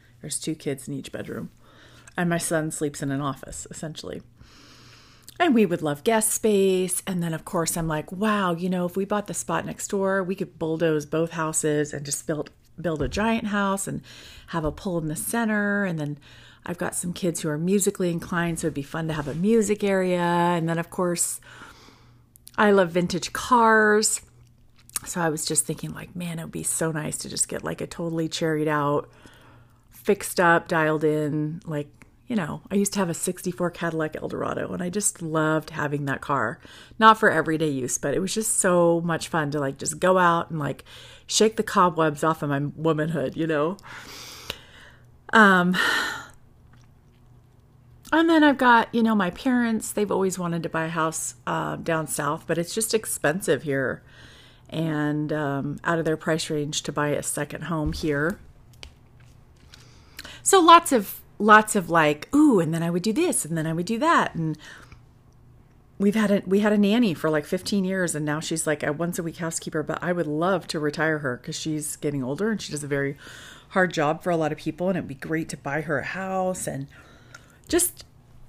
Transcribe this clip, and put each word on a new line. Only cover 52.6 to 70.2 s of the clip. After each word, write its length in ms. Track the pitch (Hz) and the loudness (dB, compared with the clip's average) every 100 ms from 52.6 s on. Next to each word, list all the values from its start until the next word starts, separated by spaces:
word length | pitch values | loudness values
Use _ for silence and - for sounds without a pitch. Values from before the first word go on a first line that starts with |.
| 170 | -2
just 180 | 226 - | -4 -2
expensive 680 | 220 - - 147 185 - 143 | -2 -2 -2 0 0 0 0
here 400 | 151 135 123 - - - - - - - - | 0 -2 -2 -4 -12 -20 -20 -20 -20 -20 -10
and, 640 | 160 160 151 147 151 151 | -4 -2 -2 -2 -2 -2
um, 480 | 151 143 139 143 - | -2 -2 -4 -4 -4
out 160 | - 165 | -2 0
of 60 | |
their 140 | 160 156 | 0 -2
price 320 | 170 160 - | -2 -2 -2
range 320 | 151 147 - | -4 -4 -6
to 100 | - | -4
buy 160 | 147 147 | -2 -2
a 140 | - | -2
second 420 | - - 143 - | -4 -6 -6 -8
home 300 | 156 160 151 | -6 -2 -2
here. 440 | - 160 143 160 208 - - - - - - - - - - - - - - - - - - - - | -2 -2 0 -2 -4 -12 -20 -20 -20 -20 -20 -20 -20 -20 -20 -20 -20 -20 -20 -20 -20 -20 -20 -18 -6
So 180 | - 381 | 4 6
lots 320 | 330 330 339 | 10 10 8
of, 300 | 254 190 - - - | 2 0 -10 -16 0
lots 360 | 208 214 214 | 8 8 8
of, 140 | 208 165 | 0 2
like, 400 | 165 151 151 - | 4 4 2 2
"Ooh, 260 | 285 302 202 | 6 8 6
and 140 | 156 | 4
then 80 | 165 | 0
I 80 | 170 | 0
would 120 | 175 | 0
do 120 | 214 | 0
this, 320 | 226 349 - 151 | 2 2 0 -2
and 100 | 165 | -2
then 100 | 160 | -2
I 60 | |
would 140 | 165 180 | -2 -2
do 120 | 226 | 0
that." 360 | 311 285 180 | 4 4 2
And 240 | 160 160 151 - - - - - _ - - - - _ - _ - | -2 -4 -4 -10 -20 -20 -20 -20 _ -20 -20 -20 -20 _ -20 _ 0
we've 160 | 202 | 2
had 160 | 214 202 | 2 2
a, 120 | 202 | 2
we 160 | 180 202 | 2 2
had 140 | 208 | 4
a 40 | 208 | 4
nanny 360 | 202 233 220 | 4 4 2
for, 160 | 143 160 | 0 0
like, 160 | 156 151 | 0 -2
fifteen 400 | 180 - 202 185 | -4 -2 -2 0
years, 280 | 190 170 | -2 -2
and 120 | 147 151 | -2 -2
now 140 | 151 | -4
she's, 260 | - 160 160 | -4 -4 -2
like, 160 | 147 | -2
a 100 | 143 | -2
once 260 | 151 170 175 | -2 -4 -4
a 40 | |
week 160 | 165 156 | -6 -6
housekeeper, 440 | 165 - - 156 | -6 -6 -6 -4
but 200 | 147 156 | -4 -4
I 100 | 170 | -2
would 140 | 175 | -2